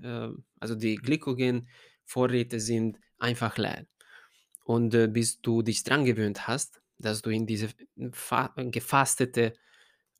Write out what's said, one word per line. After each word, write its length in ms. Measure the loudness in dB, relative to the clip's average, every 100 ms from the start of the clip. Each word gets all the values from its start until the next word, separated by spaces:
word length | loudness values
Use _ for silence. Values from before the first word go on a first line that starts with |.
äh, 280 | -10 -8 -8 -12 -18 _
also 160 | -8 -2
die 180 | -2
Glykogenvorräte 1700 | -2 0 -2 -2 0 0 0 -4 -16 -20 _ -6 0 2 2 0 -4
sind 400 | -2 0 0 -4 _ -4
einfach 380 | -2 0 -2 -2
leer. 280 | -2 -4 -12 _ _ -20 -20 _ _ -10
Und, 300 | 0 2 4
äh, 140 | 6 4
bis 320 | 4 0 -2
du 220 | 0 2
dich 200 | 2 0
dran 220 | 0 2
gewöhnt 420 | 4 2 0 -2 -4
hast, 340 | -4 -6 -12 _ -6
dass 240 | -4 -2
du 80 | -2
in 140 | -2
diese 260 | -2 -2 -4 -8 -20 -12 -12
fa-, 420 | -10 -4 -2 -2 -4
gefastete, 1000 | -6 -6 2 2 4 2 0 2 0 -2 _ _ _ _ _